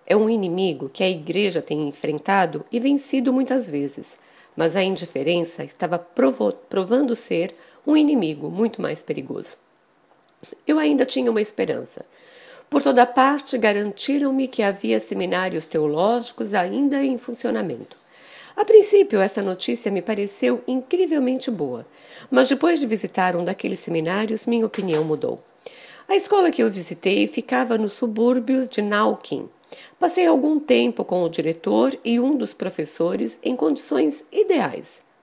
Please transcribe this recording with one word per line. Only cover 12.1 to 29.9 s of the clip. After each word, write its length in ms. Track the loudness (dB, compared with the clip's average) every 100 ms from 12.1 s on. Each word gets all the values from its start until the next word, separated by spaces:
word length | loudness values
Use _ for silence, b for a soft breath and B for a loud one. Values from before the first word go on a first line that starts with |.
| B B B B B -4
Por 140 | 0
toda 240 | 4 6 4
parte, 500 | 4 2 2 -4 -2
garantiram-me 920 | 0 0 -2 -4 -2 0 0 0 -2
que 140 | 0
havia 380 | -2 -2 -2 -2
seminários 640 | -2 -4 -2 -2 -2 -4
teológicos 880 | -4 -2 0 2 2 0 -4 -8 -4
ainda 500 | -2 -2 0 0 0
em 140 | 0 -2
funcionamento. 840 | -6 -8 -4 -4 -4 -8 -12 -20 B B B B B
A 120 | -4 8
princípio, 520 | 8 8 6 4 4
essa 220 | 2 0
notícia 500 | -4 -4 -4 -4 -2
me 120 | -2
pareceu 600 | -2 -4 -4 -2 0 0 -2
incrivelmente 840 | -4 -2 0 2 2 0 0 -4
boa, 360 | -4 -4 -6 -12 B B B B
mas 200 | 2 4
depois 280 | 4 2 2
de 80 | 0
visitar 480 | -2 -2 0 0
um 80 | 0
daqueles 360 | -2 -4 -4 -6
seminários, 640 | -4 -4 -2 -2 -2 -4
minha 220 | -2 0 0
opinião 360 | -2 -2 0
mudou. 400 | 0 -2 -4 -6 -12 _ B B B B -2
A 80 |
escola 360 | 0 4 4 4
que 120 | 2
eu 80 | 0
visitei 560 | -2 -8 -4 0 2 2
ficava 520 | -2 -2 -2 0 0
nos 160 | -2
subúrbios 760 | -2 -4 2 2 2 2 0 0
de 140 | -2
Nanquim. 640 | 0 2 2 -2 -6 -8 -8 -16 B B B